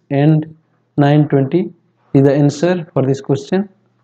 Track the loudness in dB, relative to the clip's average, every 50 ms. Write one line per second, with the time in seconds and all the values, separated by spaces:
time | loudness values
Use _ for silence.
0 | _ -6 -2 0 2 2 2 0 -2 -6 -12 _ _ _ _ _ _ _ -2 0
1 | 2 2 4 2 2 2 0 -2 -2 0 -2 -4 -4 -4 -10 _ _ _ _ _
2 | _ _ 0 2 2 4 2 2 0 0 0 -2 -2 -2 -2 -4 -6 -8 -4 -4
3 | -2 -2 -4 -4 -4 -6 -6 -6 -4 -4 -4 -4 -4 -6 _ _ _ _ _ _